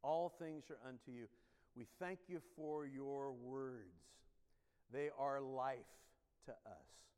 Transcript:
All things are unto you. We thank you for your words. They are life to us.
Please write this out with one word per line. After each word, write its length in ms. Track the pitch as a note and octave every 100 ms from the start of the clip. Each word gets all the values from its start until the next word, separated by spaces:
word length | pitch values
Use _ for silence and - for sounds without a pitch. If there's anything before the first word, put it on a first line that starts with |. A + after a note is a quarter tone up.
All 280 | C3+ D#3+ F3 E3+
things 280 | E3 D#3 -
are 80 | C#3+ B2+
unto 220 | B2+ -
you. 160 | B2 A2 - - - - -
We 100 | A#2 -
thank 220 | F3+ F#3 F#3
you 120 | F3 -
for 320 | - D#3 D3+ D3
your 460 | C3+ C#3 C#3 C#3
words. 580 | B2+ B2 C3+ C3+ B2 F#2 E2+ - - - - - - _ _ -
They 160 | B2+ D3 C#3+
are 220 | C#3 C#3
life 380 | C3+ C3 C3 B2+ B2 - - - _ _ -
to 60 |
us. 400 | A#2 - E2+ - - -